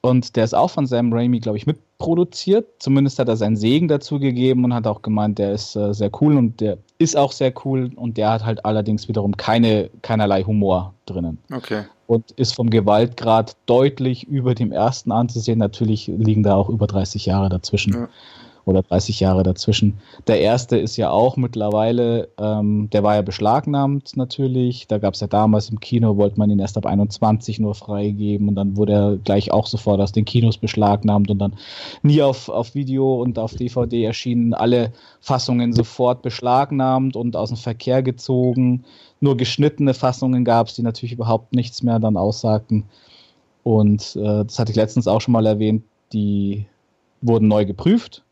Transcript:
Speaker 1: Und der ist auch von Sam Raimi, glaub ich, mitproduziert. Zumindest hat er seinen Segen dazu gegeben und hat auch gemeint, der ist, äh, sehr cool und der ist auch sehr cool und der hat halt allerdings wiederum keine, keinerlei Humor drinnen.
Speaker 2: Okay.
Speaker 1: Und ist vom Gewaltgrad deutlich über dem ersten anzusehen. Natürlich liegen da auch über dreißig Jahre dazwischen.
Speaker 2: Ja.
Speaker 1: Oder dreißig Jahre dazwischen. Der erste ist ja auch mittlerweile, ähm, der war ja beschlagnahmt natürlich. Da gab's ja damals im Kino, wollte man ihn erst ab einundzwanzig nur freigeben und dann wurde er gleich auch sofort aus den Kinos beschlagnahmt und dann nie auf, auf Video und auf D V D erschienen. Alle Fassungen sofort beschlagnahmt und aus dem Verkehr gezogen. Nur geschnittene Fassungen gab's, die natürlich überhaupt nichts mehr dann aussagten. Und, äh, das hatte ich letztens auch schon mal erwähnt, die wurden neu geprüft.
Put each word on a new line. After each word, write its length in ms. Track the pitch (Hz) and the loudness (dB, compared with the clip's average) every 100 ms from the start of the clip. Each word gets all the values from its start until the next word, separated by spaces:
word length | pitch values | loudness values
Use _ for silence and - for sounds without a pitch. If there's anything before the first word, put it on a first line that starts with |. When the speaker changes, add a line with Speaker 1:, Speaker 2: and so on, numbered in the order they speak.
Speaker 1:
Und 340 | 127 127 - - | 4 2 2 -2
der 80 | |
ist 100 | 110 | 0
auch 160 | - 170 | 2 0
von 160 | - 135 | 0 -2
Sam 260 | 120 120 | 0 0
Raimi, 280 | 117 120 120 | 0 0 0
glaub 160 | 113 104 | -2 -4
ich, 100 | 143 | -4
mitproduziert. 1000 | 156 _ _ 165 165 180 - - 208 226 _ | -6 _ _ -2 0 0 -4 0 0 0 _
Zumindest 400 | - 139 139 135 | 0 2 2 0
hat 100 | 123 | 0
er 80 | 113 | 0
seinen 200 | 107 107 | 0 2
Segen 300 | 110 143 170 | 2 2 2
dazu 320 | 143 - 143 | 0 -2 -2
gegeben 440 | 139 123 131 123 | 0 2 2 2
und 120 | 123 120 | 2 0
hat 100 | 113 | -2
auch 160 | 104 | -4
gemeint, 380 | 110 107 107 104 | -2 0 0 0
der 140 | 101 | -2
ist, 220 | 104 - 104 | -2 -6 -4
äh, 200 | 104 104 | -4 -2
sehr 160 | 101 - | -4 2
cool 160 | 151 143 | 4 4
und 240 | 117 117 | 2 0
der 160 | 107 90 _ _ | -4 -4 _ _
ist 180 | 165 151 | 0 2
auch 140 | 139 | 0
sehr 200 | - 131 127 135 | 0 -2 -2 -4
cool 240 | 131 127 - | -2 -4 -6
und 200 | 120 113 | -6 0
der 120 | 107 | 0
hat 160 | 113 113 | 0 -2
halt 180 | 110 | -4
allerdings 440 | 107 107 104 107 - | -2 -2 -2 -4 -2
wiederum 280 | 110 101 95 | -2 -2 -2
keine, 540 | - 113 113 107 92 - | 0 2 4 2 -2 -10
keinerlei 400 | - 110 104 95 | -4 0 2 0
Humor 500 | 95 104 101 92 92 _ - | 0 0 2 0 -2 _ -10
drinnen. 320 | 92 85 80 _ | -8 -6 -10 _
Speaker 2:
Okay. 340 | 127 - 107 104 _ - | -14 -6 -8 -8 _ -2
Speaker 1:
Und 240 | 117 - | -2 -2
ist 200 | - 123 | -4 -4
vom 160 | - 117 | 0 2
Gewaltgrad 880 | 110 101 104 117 120 113 113 110 - - | 2 4 2 2 -2 2 2 0 -8 0
deutlich 640 | 120 139 135 127 127 - | 2 2 0 -4 -4 -4
über 260 | 139 123 | -2 -2
dem 180 | 117 113 | 0 -2
ersten 400 | - 113 131 - | 0 0 0 -2
anzusehen. 460 | 110 120 117 110 113 | 0 0 -2 -2 0
Natürlich 480 | 101 - 110 107 - | 0 0 -2 -2 -4
liegen 380 | 92 110 107 | 0 2 2
da 100 | 101 | 4
auch 160 | 98 98 | 2 2
über 160 | 107 104 | -2 -2
dreißig 400 | 98 95 104 - | -2 -4 -4 -2
Jahre 240 | 98 95 | 0 0
dazwischen. 440 | 92 - 104 - | -2 -2 -2 -2
Speaker 2:
Ja. 160 | 98 117 - - - - _ - | -4 -6 -14 -20 -20 -20 _ 0
Speaker 1:
Oder 160 | 95 | 0
dreißig 380 | - 90 - 107 | 2 -2 -2 -2
Jahre 240 | 92 92 | 0 2
dazwischen. 560 | 92 92 - 107 104 101 - - - | 0 -2 -2 2 0 0 -16 -8 0
Der 160 | 107 | 2
erste 340 | 101 123 123 117 | 2 0 0 -2
ist 220 | 110 - | -2 -2
ja 140 | 90 | 0
auch 260 | 82 123 131 | 2 2 0
mittlerweile, 920 | 123 117 104 107 113 120 117 117 - - | -4 -4 -2 0 0 0 0 -2 -4 -6
ähm, 500 | 107 107 104 104 104 | -4 -2 0 -2 0
der 120 | 107 | 0
war 100 | 104 | 2
ja 80 | 104 | 2
beschlagnahmt 960 | 101 95 107 131 147 143 139 143 - - | 0 -2 0 0 0 -2 0 -2 -6 -6
natürlich. 680 | 127 - 135 127 123 123 - | -6 -4 -2 0 -2 -4 -4
Da 100 | 107 | -2
gab's 220 | 98 - | -2 -4
ja 80 | 101 | -2
damals 420 | 101 110 107 - | 2 4 2 0
im 100 | 107 | -10
Kino, 380 | - 120 113 101 | -4 0 2 2
wollte 220 | 101 101 | 2 2
man 100 | 104 | 2
ihn 80 | 101 | 2
erst 180 | 98 - | -2 -4
ab 120 | - | -2
einundzwanzig 720 | 98 104 - 110 110 - 110 | 0 0 0 0 0 -2 -4
nur 160 | 107 101 | -4 -4
freigeben 720 | - 101 104 104 104 101 101 | -8 -4 -4 -2 -2 0 0
und 60 | 98 | 0
dann 200 | 98 98 | -2 0
wurde 180 | 104 | 2
er 240 | 104 101 98 | 4 2 0
gleich 340 | - 101 104 | 0 0 2
auch 160 | 101 - | 0 0
sofort 340 | 104 - 101 | -4 0 0
aus 120 | 101 | 2
den 120 | 110 104 | 0 0
Kinos 320 | 120 113 - | 2 2 0
beschlagnahmt 720 | 110 - 104 104 107 104 101 | -4 0 2 2 2 2 2
und 80 | 101 | 0
dann 160 | 98 101 - - - - | -2 -6 -18 -18 -18 0
nie 220 | 147 147 | 2 4
auf, 260 | 139 131 - | 4 0 -4
auf 240 | - 120 | -6 -4
Video 480 | 143 131 135 135 127 | -6 -4 0 2 2
und 160 | 123 117 | -2 -2
auf 160 | 113 | -6
D 160 | - 123 | -6 -6
V 160 | 127 120 | -2 -2
D 180 | 120 | 0
erschienen. 520 | 110 113 123 120 117 - | -2 -4 -2 0 0 2
Alle 360 | 117 123 113 - - _ | 2 2 0 -6 -20 _
Fassungen 500 | - 127 127 123 120 | -4 -2 0 0 0
sofort 520 | 117 117 - 123 127 | 0 -2 0 0 0
beschlagnahmt 920 | 127 - 123 127 143 139 131 131 135 117 | -6 -4 0 2 2 0 0 0 0 -2
und 200 | 120 87 | -4 -4
aus 140 | 110 | -6
dem 80 | 113 | -6
Verkehr 440 | 120 113 - 127 | -8 -6 0 0
gezogen. 840 | 131 123 - 127 127 123 123 123 - - _ _ | 0 -4 -2 0 2 2 2 0 -4 -20 _ _
Nur 160 | 143 127 | 0 2
geschnittene 560 | 120 - 147 151 143 | 0 2 0 2 0
Fassungen 500 | 127 131 127 131 127 | 2 0 0 0 2
gab's, 300 | 120 117 110 | 4 2 2
die 80 | - | -2
natürlich 320 | 117 113 120 | -4 -4 -10
überhaupt 400 | 120 113 113 - | -6 -2 -2 0
nichts 300 | 123 117 - | -2 -2 -4
mehr 160 | 123 113 | 0 0
dann 180 | 110 95 | 0 0
aussagten. 680 | 101 107 113 107 - 107 - _ _ - _ _ _ _ | 0 -2 0 -2 0 -4 -4 _ _ -20 _ _ _ _
Und, 540 | 123 110 104 104 - - | 0 4 4 2 -2 -6
äh, 280 | 104 107 | -2 -2
das 140 | 107 - | -2 -2
hatte 140 | 117 | -2
ich 40 | 107 | 0
letztens 320 | 110 123 101 | 0 0 0
auch 140 | 110 | 0
schon 120 | - | 2
mal 120 | 117 107 | 2 2
erwähnt, 380 | 107 110 110 _ _ _ | 2 0 0 _ _ _
die 520 | 107 104 101 98 101 101 _ _ _ _ _ | -4 -2 -2 -4 -6 -10 _ _ _ _ _
wurden 260 | 120 113 107 | 0 4 4
neu 160 | 107 | 4
geprüft. 600 | 98 98 170 226 - - _ | 0 -2 2 2 0 -20 _